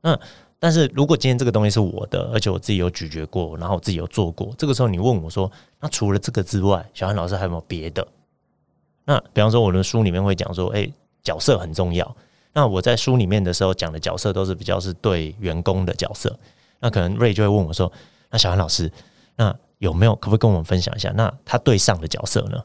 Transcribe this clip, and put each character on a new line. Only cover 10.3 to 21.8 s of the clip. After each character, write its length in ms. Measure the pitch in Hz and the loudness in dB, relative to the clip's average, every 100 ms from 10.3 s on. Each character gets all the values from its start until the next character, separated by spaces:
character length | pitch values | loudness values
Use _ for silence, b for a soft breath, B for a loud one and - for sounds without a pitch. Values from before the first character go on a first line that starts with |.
讲 180 | 92 - 87 | -2 -4 -4
说， 140 | 90 | -4
哎， 220 | 104 104 - _ _ | -2 -6 -8 _ _
角 180 | - 85 | -6 -2
色 200 | - 123 | 2 2
很 120 | 85 | 0
重 220 | 80 90 | -2 0
要。 220 | 85 - - b b b | 0 -4 -8 b b b
那 140 | 151 131 | 0 2
我 160 | 95 | 2
在 160 | 107 113 | 2 2
书 180 | - 127 | 2 2
里 120 | 95 | 4
面 160 | 104 | 2
的 100 | 90 | 0
时 100 | 87 | 2
候 80 | 95 | 0
讲 220 | 92 82 | 0 -4
的 60 | 78 | -6
角 180 | 87 82 | -6 -2
色 160 | 107 | -2
都 100 | 95 | -2
是 120 | 95 90 | -2 -4
比 80 | |
较 160 | - 95 | -4 -4
是 120 | 92 87 | -4 -4
对 400 | 107 87 78 98 | -2 0 -4 -6
员 240 | 95 82 | -6 -2
工 240 | 85 95 90 | 0 0 -2
的 80 | |
角 180 | - - - | -4 -6 -4
色。 200 | - - b b b b | -6 -6 b b b b
那 100 | 120 | -2
可 100 | 107 | 0
能 160 | 87 107 | 0 2
Ray 120 | 120 | 2
就 120 | 98 | 4
会 40 | 104 | 4
问 160 | 104 | 4
我 80 | 82 | 0
说 220 | 82 90 B B B B | 0 -2 B B B B
，“那 80 | 113 | 0
小 100 | 95 | 2
安 80 | 92 | 2
老 100 | 85 | 0
师， 240 | - 80 B B B B - | 0 -2 B B B B 0
那 200 | 110 - _ _ | 0 0 _ _
有 160 | 95 | -2
没 140 | 80 113 | 4 4
有， 80 | 104 | 4
可 160 | - | 2
不 0 | |
可 40 | 107 | 4
以 40 | |
跟 100 | 113 | 4
我 60 | 92 | 2
们 100 | 80 | 2
分 160 | 92 | 0
享 140 | 90 - | 0 -4
一 40 | |
下， 140 | - 101 | -4 0
那 160 | 110 - - | 0 -2 -4
他 140 | - | 0
对 180 | - | 4
上 240 | 107 | 4